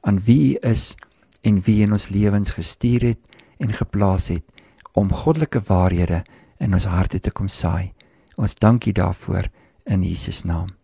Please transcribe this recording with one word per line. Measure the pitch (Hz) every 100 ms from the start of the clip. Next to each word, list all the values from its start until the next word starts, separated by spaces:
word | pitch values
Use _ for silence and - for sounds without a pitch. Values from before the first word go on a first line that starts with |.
aan | - 98
wie | 104 127 139
u | 139 123
is | 110 - - - _ _ -
en | 110 101
wie | 92 107
in | 104
ons | 104 -
lewens | 98 104 101 101
gestuur | - 104 - 120 120
het | 120 113 _ - _ _
en | 113
geplaas | 107 - 101 101 92 -
het | 87 - - _ _ -
om | - 101
goddelike | - - 160 156 120
waarhede | 95 92 90 90 85 82 - - _ _
in | 117
ons | 90
harte | 95 92 92 98
te | -
kom | - 98
saai. | - 85 90 92 - _ _ _ -
Ons | 104
dank | - 107 120
u | 113
daarvoor | 101 95 95 - - - _ _ _
in | - 98
Jesus | 90 85 - -
naam. | 87 85 95 -